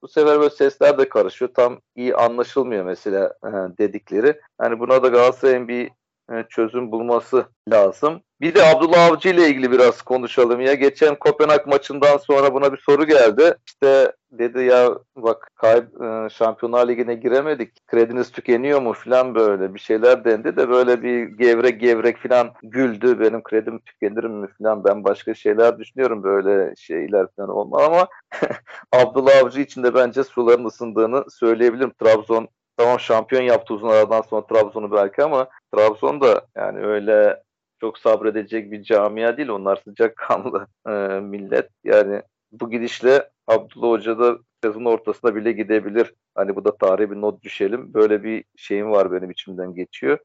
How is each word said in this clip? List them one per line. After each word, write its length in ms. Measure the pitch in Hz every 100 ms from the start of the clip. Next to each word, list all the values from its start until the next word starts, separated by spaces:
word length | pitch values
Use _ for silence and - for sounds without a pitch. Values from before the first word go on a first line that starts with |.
Bu 60 | -
sefer 320 | - 151 151
böyle 100 | 147
sesler 480 | 147 139 - 143 135
de 120 | 131
karışıyor. 420 | 117 95 - 123
Tam 280 | - 123 123 _ -
iyi 200 | 123 -
anlaşılmıyor 720 | 117 120 120 - 127 110 92
mesela, 480 | 92 - 98 92 -
e, 60 | 110 104 95 87
dedikleri. 640 | 104 104 _ 95 127 151 _ _
Yani 180 | 117 113
buna 240 | 120 131
da 40 | 127
Galatasaray'ın 600 | 120 123 123 135 127 117
bir, 240 | 120 120 _ _ _ _
e, 120 | 117 110
çözüm 420 | - 113 120 123
bulması 540 | 110 120 120 113 127 123 _ -
lazım. 520 | 110 98 95 147 165 _ _
Bir 140 | 156 170
de 80 |
Abdullah 440 | 185 160 165 170 170
Avcı 220 | 156 180
ile 200 | 175 165
ilgili 220 | 135 127
biraz 300 | 123 123 113
konuşalım 600 | - 127 120 - 120 120
ya. 120 | 131
Geçen 420 | 139 139 139 156 143
Kopenhag 520 | 156 147 151 147 135
maçından 500 | 139 - 139 143 143
sonra 360 | - 143 139
buna 200 | 131 139
bir 40 | 135
soru 280 | - 143 151
geldi. 520 | 151 113 107 165 - _
İşte 440 | _ 139 135 131 - _
dedi 320 | 120 120 120
ya 260 | 127 123 123 107 _ -
bak 360 | 113 110 - _
kayb-, 720 | 113 113 117 - 117 110 110
e, 40 |
Şampiyonlar 580 | - 113 110 120 120 123
Ligi'ne 280 | 120 120 117
giremedik. 720 | 123 127 147 147 107 _ _
Krediniz 440 | 120 117 123 120
tükeniyor 500 | - - 120 135 143
mu 120 | 123
falan 420 | 104 - 127 127 113
böyle 380 | 110 101 95
bir 60 | 98
şeyler 440 | - 110 117 123
dendi 320 | 113 107 131 180
de 140 | 123
böyle 340 | 123 127 123
bir 200 | 123 120
gevrek 580 | 117 104 120 117 123 113
gevrek 360 | 120 113 117 113
falan 360 | 120 123 120 -
güldü. 560 | 117 120 131 107 120 113
"Benim 240 | 110 113
kredim 360 | - 110 110 113
tükenir 440 | _ _ 104 107
mi 240 | 113 107 98 _
falan 220 | 107 107
ben 200 | 95 101
başka 300 | 98 101 -
şeyler 460 | 110 - 107 117 117
düşünüyorum 440 | 110 - 127 113
böyle 500 | 98 98 95 101 90 -
şeyler 520 | _ 82 82 101 92 -
falan 140 | 98
olmaz" 320 | 98 104 143
ama 240 | 147 165 180 - _
<laughs> 360 | - - - _ - -
Abdullah 520 | 123 127 127 131 139
Avcı 180 | 127 127
için 220 | 135 -
de 120 | 123 120
bence 280 | 123 113
suların 420 | 135 - 120 120 117
ısındığını 600 | - 120 107 110 131 -
söyleyebilirim. 640 | _ 117 113 120 117 131 -
Trabzon 480 | 110 110 107 113 113 _ _ -
tamam 220 | 120 123
şampiyon 420 | - 113 107 131
yaptı 320 | 127 113 -
uzun 160 | 110 113
aradan 320 | 110 104 113
sonra 260 | 107 110 -
Trabzon'u 440 | 110 104 113 104
belki 320 | 104 101 101
ama 240 | 147 143 131 _ _
Trabzon 480 | 107 107 107 135 147
da 200 | 135 104 - -
yani 300 | 101 101 101
öyle 600 | 104 104 107 104 95 _ _ _ _
çok 160 | 113 -
sabredecek 760 | - 110 107 107 98 113 101
bir 120 | 104
camia 540 | 101 110 104 107 113 117
değil. 120 | 135
Onlar 260 | 104 95 98
sıcakkanlı, 840 | - 101 113 - - 98 123 95 - _
<laughs> 100 | -
e, 40 | 104 98 98
millet. 500 | 101 101 98 123 - _
Yani 380 | - 107 101 101 - _ _
bu 180 | 110 117
gidişle 600 | 117 117 - 127 135 - _ -
Abdullah 420 | 113 113 - 117
Hoca 300 | 113 104 113
da 180 | 120 117 _ _
sezon 220 | 110 107 120
ortasında 500 | 113 - - 120 107
bile 160 | 107
gidebilir. 640 | 104 104 107 98 104 120 _ _ -
Hani 200 | 98 98
bu 100 | 101
da 120 | -
tarihe 340 | 98 95 104
bir 100 | 101
not 220 | 104 101
düşelim. 500 | 101 - 101 113 120
Böyle 300 | 107 107 104
bir 200 | 104 110 - _
şeyim 360 | - 101 107
var 200 | 104 95
benim 200 | 90 92
içimden 440 | 87 - 92 92 90
geçiyor. 420 | 90 - 131 147